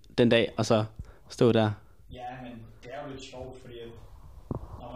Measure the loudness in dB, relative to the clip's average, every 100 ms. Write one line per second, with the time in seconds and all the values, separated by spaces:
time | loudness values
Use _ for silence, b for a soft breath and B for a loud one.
0 | -6 2 6 6 4 0 2 2 2 -6
1 | b b -18 2 4 6 2 0 -10 -20
2 | -20 -14 -14 -12 -14 -16 -18 -20 -16 -12
3 | -12 -12 -14 -14 -14 -14 -16 -16 -16 -16
4 | -20 -20 -20 -20 -10 -10 -10 -14 -14